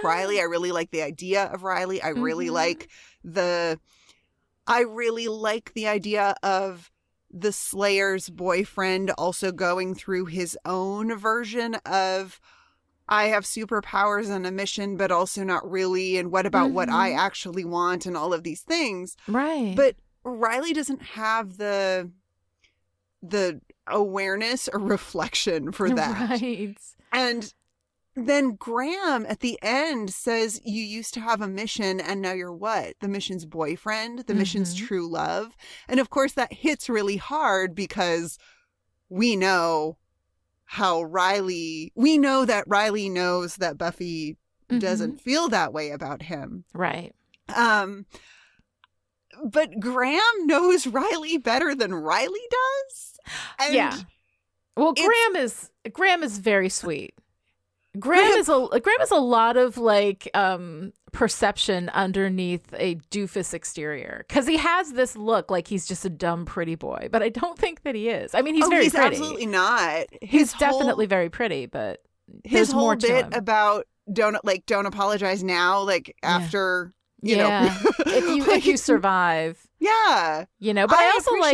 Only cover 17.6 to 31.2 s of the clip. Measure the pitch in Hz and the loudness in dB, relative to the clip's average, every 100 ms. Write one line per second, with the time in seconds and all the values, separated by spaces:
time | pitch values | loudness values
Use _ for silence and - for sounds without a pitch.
17.6 | 170 170 175 180 185 170 160 170 170 147 | -6 -2 -2 -2 -6 -6 -2 -4 -4 -10
18.6 | - 330 277 185 185 - - 226 294 311 | -4 -2 -2 -4 -10 -14 -4 -2 -2 -2
19.6 | 220 190 269 - _ _ 247 240 226 240 | -2 4 2 2 _ _ -10 -2 -2 0
20.6 | 330 311 285 269 - 220 220 226 208 185 | -2 -2 -4 -8 -10 -6 -2 -2 -4 -6
21.6 | 208 196 190 185 180 185 _ _ _ _ | -4 0 0 -2 -4 -14 _ _ _ _
22.6 | _ _ _ _ _ _ 175 202 185 151 | _ _ _ _ _ _ -6 -2 -2 -4
23.6 | _ _ - 196 208 196 196 196 226 254 | _ _ -4 0 0 0 -2 -2 -2 -4
24.6 | - 202 196 202 - - 156 - - 165 | -4 -4 0 -2 -2 -6 -4 -2 -2 -2
25.6 | 147 - 170 247 156 214 233 247 247 226 | -4 -2 0 2 0 -2 -2 -2 -4 -6
26.6 | 202 202 - _ - 240 247 240 208 _ | -8 -12 -20 _ -4 0 0 -2 -8 _
27.6 | _ _ _ _ _ - 233 285 269 202 | _ _ _ _ _ -6 2 2 2 -2
28.6 | - 233 269 381 370 254 220 208 247 226 | -6 -4 -2 -2 -2 -2 -2 -4 -4 -4
29.6 | 208 254 320 262 202 - - 233 220 214 | -2 0 0 -2 -6 -4 -2 0 -2 -4
30.6 | 226 214 214 220 220 - | -6 -6 -6 -8 -10 -8